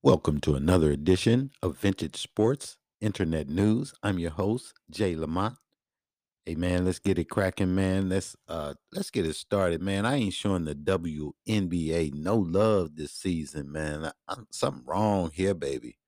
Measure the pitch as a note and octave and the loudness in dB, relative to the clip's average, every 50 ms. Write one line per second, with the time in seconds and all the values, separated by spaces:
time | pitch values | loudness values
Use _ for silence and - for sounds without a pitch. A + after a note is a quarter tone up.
0 | - - - D#2+ - - D2+ C#2+ - - D2 C2+ C#2 D#2 F2+ F#2 D2+ D2+ D2 C#2+ | 8 6 6 6 4 0 -2 0 2 2 2 2 4 4 6 6 6 4 2 2
1 | D2 E2 F#2 F2 - A2+ A2+ B2+ C#3 C3+ _ _ - F#2 E2 - - G2 F#2+ - | 4 4 4 4 6 4 4 4 2 -2 _ _ -4 -4 -4 0 -2 -2 0 0
2 | - D#2 - - - - _ - G#2+ A2+ C#3 C#3+ - - - _ _ _ _ _ | -4 -8 -6 -10 -12 -8 _ 2 2 2 2 -2 -6 -14 -16 _ _ _ _ _
3 | G#2+ G#2+ G2+ - G2 D#2+ D#2+ D#2 D2 C#2 D2 F2 G2 G#2+ A2 A#2+ D3 C#3+ - _ | -4 -4 -2 0 0 0 0 -2 -2 -2 0 2 4 4 4 2 0 -6 -10 _
4 | - G2+ F#2+ F2+ E2+ E2 D#2+ E2 F#2+ G2+ A2+ B2+ - - - _ _ _ - - | -4 -2 -2 0 -2 -4 -2 -2 -2 0 0 -2 -4 -12 -20 _ _ _ -4 -2
5 | G#2+ F#2+ E2+ D#2+ D#2+ D#2 E2 F2+ G2 A2 A#2+ - _ _ _ _ _ _ _ _ | -2 0 0 -2 -4 -2 -2 0 0 -2 -4 -8 _ _ _ _ _ _ _ _
6 | _ _ _ _ _ _ _ _ _ - E2 D2+ F2 F2+ F2+ F2+ F2+ F#2 F2+ - | _ _ _ _ _ _ _ _ _ -8 -4 -2 0 0 2 2 2 0 -2 0
7 | _ G2 F#2+ F2 E2 - - - G2 F#2 - - G2+ F#2 F2+ F#2+ F#2+ F#2+ F#2+ F#2+ | _ 0 0 0 0 -2 0 0 0 0 0 0 0 0 2 2 2 2 2 0
8 | G2 F#2 F#2 G2 - - - _ _ - E2 E2 D2+ D2 - - _ _ - G3 | 0 0 0 -2 -2 -4 -14 _ _ -10 -8 -6 -6 -8 -10 -12 _ _ -8 -8
9 | G3+ - - A2 F2+ D#2+ D#2 - - _ - G2+ F#2+ F2 E2+ D#2+ F2 G2 G2 G2 | -8 -4 -2 -2 -2 -2 -2 -6 -4 _ 0 2 2 2 2 0 -2 -2 -2 0
10 | G2+ A#2 C3+ C#3+ A#2 G2 F2 - - G#2 F#2+ F2+ E2 D#2 D2 C#2+ D2 E2 F#2+ F2 | 0 0 0 0 0 -2 -2 -2 -2 0 0 0 0 -2 -6 -4 -2 0 0 0
11 | E2+ F2 D2+ D2 D2+ D2 - _ _ - A2 G#2 F#2+ F2 E2+ F2 D#2+ D#2 D#2+ E2+ | 0 -4 -6 -4 -6 -8 -10 _ _ -2 0 0 0 0 0 0 0 0 0 0
12 | E2 D2+ C#2 D2 D#2 F2+ G#2+ A2+ G2 E2+ E2 F#2+ G#2+ A2 G#2+ G2 F2 D#2+ D2+ D#2 | 0 0 -2 -4 -2 0 2 2 2 2 2 4 4 4 4 2 0 -2 -6 -10
13 | D2+ C#2+ - - - F#2+ F2 D#2+ D2+ C#2+ - D2+ C#2+ C#2 D2 D#2 D#2 D2+ D2 D2+ | -10 -10 -10 -6 -4 -2 -2 -2 -4 -6 -8 -10 -10 -8 -6 -6 -4 -4 -4 -6
14 | D#2+ D#2+ - _ _ - - - G#2+ _ - - - D2+ C#2+ - - - E2 F#2 | -6 -8 -10 _ _ -12 -12 -12 -12 _ -6 -4 -2 -2 -4 -6 -8 -4 -2 0
15 | G#2+ G#2+ G#2 G2 F2 D#2+ D2 F2 F#2+ G2 G2 D#2+ D2 C#2 C#2 B1+ - - - _ | 2 2 2 2 0 -2 -2 0 0 0 0 -2 -4 -4 -6 -6 -8 -12 -18 _
16 | _ | _